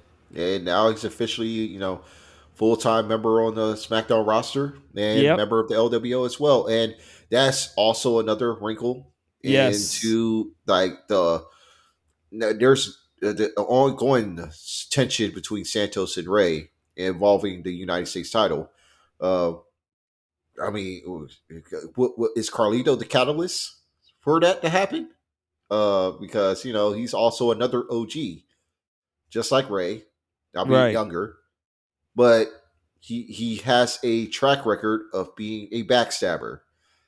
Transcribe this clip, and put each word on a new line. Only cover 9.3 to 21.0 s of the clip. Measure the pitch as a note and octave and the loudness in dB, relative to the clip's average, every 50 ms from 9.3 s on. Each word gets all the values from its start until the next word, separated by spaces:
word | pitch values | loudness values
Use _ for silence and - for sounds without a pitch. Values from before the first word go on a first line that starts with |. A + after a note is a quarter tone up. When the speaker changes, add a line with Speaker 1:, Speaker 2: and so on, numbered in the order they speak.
| _ _ - | _ _ -2
Speaker 2:
Yes. | C3+ C3+ C3+ C3+ B2+ G#2 - - - - - A2 | 0 2 4 4 2 2 0 -2 -4 -4 -4 -2
Speaker 1:
into, | A2+ A2+ A2+ A2+ A2+ A2 A2 G#2+ - - _ _ | 0 0 2 2 0 0 -2 -2 -4 -10 _ _
like, | - G2 F2+ F#2+ F#2 F2+ - - - | 2 2 4 4 2 -2 -6 -4 0
the, | G#2+ F#2+ F2+ E2+ E2 D#2+ - - _ _ _ _ _ _ _ _ _ _ _ _ _ _ _ _ - | 2 2 4 2 2 0 -4 -8 _ _ _ _ _ _ _ _ _ _ _ _ _ _ _ _ -8
no, | A2 A2+ G#2 A2 | -4 -2 -2 0
there's, | G#2+ A#2+ C3 C3+ C3 - G2+ - - _ _ _ _ - | 4 4 6 6 4 2 -2 -10 -14 _ _ _ _ -4
uh, | G#2+ G#2 | -2 -2
the | F2 G#2+ G2+ - | 0 -2 -2 -2
ongoing | G#2 G2+ - A#2+ B2+ C3+ C#3 C3 - A2+ C3 C3+ B2 A2 G2+ F2+ E2 E2+ E2 D#2+ - - - - - - - | -2 -2 2 4 4 4 4 2 0 0 2 2 2 0 -2 -6 -10 -12 -14 -16 -18 -14 -12 -10 -10 -10 -4
tension | - C#3 C3 A2+ - - A2 F#2+ - | -2 -2 -2 0 -2 -2 -4 -4 -6
between | F#2+ F2 - G#2+ G#2 F2+ | -8 -10 -8 -8 -8 -8
Santos | - - G#2+ G#2 G2 - G2+ F#2+ F2+ - | -6 -4 -4 -4 -4 -4 -4 -6 -4 -6
and | F#2 E2 F2 | -8 -6 0
Rey | G2 G#2 G2 F2 D#2+ D2+ D#2 - _ _ _ _ _ | 2 2 2 2 0 -2 -6 -10 _ _ _ _ _
involving | - F2+ F#2+ F#2 E2+ G2 G2+ G2+ F#2+ G2+ G2+ F#2 F2+ E2 | -6 -4 -4 -2 2 4 4 4 4 2 -2 -6 -6 -8
the | F#2 F2+ | -8 -8
United | F2 F#2+ F2+ F2+ F2 F2 | -6 -6 -4 -4 -4 -4
States | F2 - F#2 E2+ - | -4 -8 -10 -8 -2
title. | - A2+ G#2+ F#2 D#2+ C#2+ - - _ _ _ _ _ _ _ _ _ - | 0 2 2 2 0 -2 -6 -8 _ _ _ _ _ _ _ _ _ -6
Uh, | - F#2 F#2 F2+ F2 E2+ E2+ E2+ - _ _ _ _ _ _ _ _ _ _ _ _ _ _ _ _ _ _ - | -2 0 0 0 0 -2 -2 -6 -12 _ _ _ _ _ _ _ _ _ _ _ _ _ _ _ _ _ _ -8
I | - G2+ | -6 -6
mean, | G#2 G#2+ G2 F#2 F#2 F2 | -6 -6 -6 -8 -10 -10